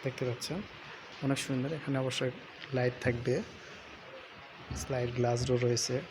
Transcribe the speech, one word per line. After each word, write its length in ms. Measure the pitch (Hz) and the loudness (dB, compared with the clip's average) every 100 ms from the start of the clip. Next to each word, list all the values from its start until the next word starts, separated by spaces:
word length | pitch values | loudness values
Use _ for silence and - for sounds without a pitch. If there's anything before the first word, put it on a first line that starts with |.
দেখতে 200 | 135 - 127 | -4 -2 -2
পাচ্ছেন, 320 | 120 - 165 208 - - - - - 135 | -2 -4 -4 -6 -12 -14 -14 -14 -4 0
অনেক 140 | 135 - | 2 2
সুন্দর। 240 | 131 135 156 | 0 0 -2
এখানে 200 | 143 135 | 0 2
অবশ্যই 280 | 131 - 131 - - - - 131 | 2 2 0 -2 -14 -14 -2 2
লাইট 180 | 123 123 127 | 2 4 2
থাকবে, 280 | 120 120 135 226 - - - - - - - - - - - - - | 2 2 2 0 -10 -14 -16 -16 -16 -14 -14 -14 -16 -16 -16 -8 -6
স্লাইড 280 | - 131 120 123 | 0 0 2 4
গ্লাস 220 | 120 120 123 | 4 4 4
ডোর 120 | 123 123 | 6 6
রয়েছে 280 | 117 - 127 170 | 4 2 0 -2